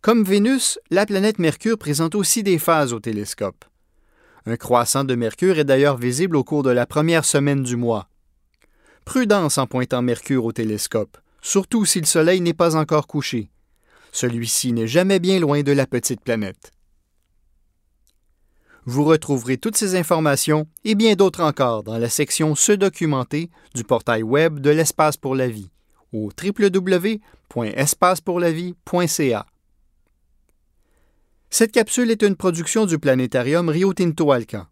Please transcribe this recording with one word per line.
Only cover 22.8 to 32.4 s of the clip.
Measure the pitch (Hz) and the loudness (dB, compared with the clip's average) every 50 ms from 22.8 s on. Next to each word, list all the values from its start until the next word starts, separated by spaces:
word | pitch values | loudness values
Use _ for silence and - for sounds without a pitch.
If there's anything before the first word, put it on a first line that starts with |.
| 196 196 185 - 175 156 147 131 123 - - 147 165 165 _ _ _ _ _ | 2 -2 -2 -2 -2 -2 0 -2 -2 -4 -4 -6 -6 -8 _ _ _ _ _
du | 117 113 | -8 -2
portail | - 131 113 - - 117 110 110 | 0 0 0 0 0 -2 -2 0
web | 110 123 143 160 165 156 147 | 0 2 2 2 2 0 0
de | 135 143 | 2 2
l'Espace | 151 156 165 147 - - 156 151 143 | 2 4 2 -2 2 2 2 2 2
pour | - - 143 131 | -2 -6 -4 -2
la | 135 131 | -2 -2
vie | 127 113 107 98 92 _ _ _ _ _ _ _ _ - | -4 -4 -8 -14 -16 _ _ _ _ _ _ _ _ -8
au | 110 107 104 - | -8 -8 -8 -10
W | - - 196 208 - 208 196 | -8 -6 -6 -2 0 0 2
W | 180 196 185 185 190 180 | 2 0 0 2 0 0
W | 170 208 226 214 _ _ - _ _ _ | 0 -2 -4 -4 _ _ -20 _ _ _
point | - 123 117 107 - | -6 -6 -6 -4 -2
espace | - 135 147 - _ - 180 185 - | -2 -2 -2 0 _ 2 2 2 0
pour | _ - 175 175 | _ -4 -2 0
la | 175 170 | 0 0
vie | 160 160 175 180 175 _ _ | 0 -2 -6 -8 -10 _ _
point | - - 175 180 | -4 -2 -2 0
C | 160 - - 160 135 117 | 0 -2 0 0 0 0
A. | 104 104 _ _ _ _ _ _ _ _ _ _ _ _ _ _ _ _ _ _ _ _ _ _ _ _ _ _ _ _ _ _ _ _ _ _ _ _ _ _ _ _ _ | -2 -4 _ _ _ _ _ _ _ _ _ _ _ _ _ _ _ _ _ _ _ _ _ _ _ _ _ _ _ _ _ _ _ _ _ _ _ _ _ _ _ _ _
Cette | - - 226 220 | 0 0 0 2
capsule | - 240 220 220 - - 247 226 | 2 0 0 0 0 0 0 0
est | 226 214 214 | 2 2 2
une | 208 196 | 0 0
production | - | 0